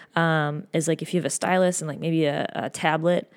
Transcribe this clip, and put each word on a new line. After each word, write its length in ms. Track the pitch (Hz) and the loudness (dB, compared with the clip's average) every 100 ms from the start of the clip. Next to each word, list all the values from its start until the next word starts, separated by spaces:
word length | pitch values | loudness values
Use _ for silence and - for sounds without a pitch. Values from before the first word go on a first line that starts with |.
| - 170 | -4 0
um, 500 | 165 160 147 151 - | 2 2 0 -4 -4
is, 160 | 165 160 | -2 0
like, 140 | 156 | -2
if 100 | 160 | -2
you 60 | 180 | -2
have 60 | 139 | -2
a 40 | |
stylus 520 | - - 185 180 180 | -2 0 4 2 0
and, 60 | 156 | -6
like, 120 | 139 | -4
maybe 240 | 160 160 | -2 2
a, 260 | 147 147 - | 2 0 -4
a 160 | - - | -4 -6
tablet, 600 | - 165 160 170 175 - | -2 0 2 2 0 -2